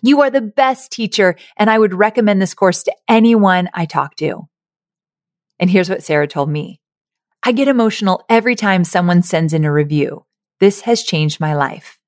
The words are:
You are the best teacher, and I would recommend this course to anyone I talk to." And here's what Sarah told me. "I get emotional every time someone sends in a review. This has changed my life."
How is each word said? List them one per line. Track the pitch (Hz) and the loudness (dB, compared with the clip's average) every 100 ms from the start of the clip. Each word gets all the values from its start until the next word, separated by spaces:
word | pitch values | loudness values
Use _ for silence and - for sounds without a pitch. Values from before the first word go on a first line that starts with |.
You | 240 285 | 4 4
are | 277 | 4
the | 269 | 0
best | 220 - 262 254 - | -2 0 0 0 -8
teacher, | - 226 - 190 175 - _ | -8 -6 0 0 0 -10 _
and | 208 | 2
I | 220 | 4
would | 220 180 | 2 2
recommend | 208 - 214 196 | 0 2 0 2
this | 190 | 0
course | - 190 175 | 0 0 0
to | - - - | -6 -10 0
anyone | 226 226 233 202 185 180 | 2 4 4 4 2 -2
I | - 165 | -6 -6
talk | 160 139 - | -4 -6 -6
to." | 151 92 151 _ _ _ _ _ _ _ _ _ _ _ | -6 -6 -14 _ _ _ _ _ _ _ _ _ _ _
And | 180 | 0
here's | 190 180 | 2 0
what | 190 | -4
Sarah | - 151 147 | -2 -2 0
told | 151 143 | -2 -4
me. | 151 151 - _ _ _ _ _ _ | -4 -8 -14 _ _ _ _ _ _
"I | - | -4
get | 233 277 | 0 0
emotional | 262 220 214 208 185 - | 2 0 0 -2 -2 0
every | 226 226 240 | 0 0 -2
time | 208 190 | 0 0
someone | 170 185 175 175 | 0 0 2 2
sends | 175 170 160 | 2 0 0
in | 156 151 | 0 0
a | |
review. | 147 147 151 139 - _ _ _ _ | 0 0 -2 -4 -6 _ _ _ _
This | 196 196 | -2 -2
has | - 233 | -2 -2
changed | - 160 151 147 | -2 -2 -2 -4
my | 156 147 | -4 -2
life." | 139 - - _ | -4 -6 -20 _